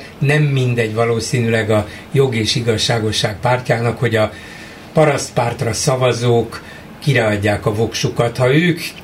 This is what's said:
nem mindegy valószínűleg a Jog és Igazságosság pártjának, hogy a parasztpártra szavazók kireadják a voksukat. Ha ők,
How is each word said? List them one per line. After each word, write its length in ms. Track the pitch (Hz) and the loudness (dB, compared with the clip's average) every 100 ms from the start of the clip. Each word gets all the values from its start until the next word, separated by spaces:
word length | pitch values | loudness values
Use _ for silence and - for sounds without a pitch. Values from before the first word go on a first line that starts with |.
| - - | -6 -2
nem 240 | 139 151 | 2 2
mindegy 500 | 147 135 123 117 110 | 2 2 2 0 0
valószínűleg 760 | 107 117 113 110 120 113 113 104 | 0 0 0 0 0 2 2 2
a 180 | 107 104 - - | 0 0 -8 -2
Jog 240 | 135 135 113 | 2 2 2
és 200 | 107 127 | 0 0
Igazságosság 800 | 117 107 - 117 107 104 110 101 | 0 0 0 0 0 0 -2 -2
pártjának, 600 | 123 123 - 117 117 113 | 0 0 0 -2 -2 0
hogy 160 | 120 110 | 0 2
a 160 | 107 - - - - - - | 0 -4 -16 -16 -18 -18 -2
parasztpártra 800 | 160 147 135 - - 117 - 113 | 2 4 2 -2 -2 -2 -2 -4
szavazók 880 | - 151 127 127 110 120 117 110 - - - - - | -2 0 2 2 2 2 2 0 -6 -16 -18 -18 -6
kireadják 680 | 147 123 110 101 104 104 113 | 0 2 2 2 2 0 0
a 80 | |
voksukat. 640 | 107 117 - 131 - 117 - | 0 -2 -2 -2 0 -2 2
Ha 160 | 127 | 2
ők, 260 | 147 175 156 - - | 4 2 0 -6 -14